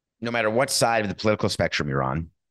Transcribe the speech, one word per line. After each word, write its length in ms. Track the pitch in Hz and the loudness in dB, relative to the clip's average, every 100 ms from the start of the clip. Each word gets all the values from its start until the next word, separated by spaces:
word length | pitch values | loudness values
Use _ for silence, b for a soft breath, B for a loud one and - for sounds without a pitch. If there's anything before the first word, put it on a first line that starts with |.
| _ - | _ -10
no 100 | 117 | -4
matter 180 | 117 107 | 0 2
what 220 | 113 139 | 2 0
side 320 | - 117 113 | 2 2 2
of 60 | 104 | 0
the 80 | 90 | -2
political 320 | 110 107 104 | 0 2 0
spectrum 400 | - 82 - 73 | 0 -2 -2 -2
you're 160 | 67 | -2
on, 260 | 65 73 82 _ _ | -2 -2 -6 _ _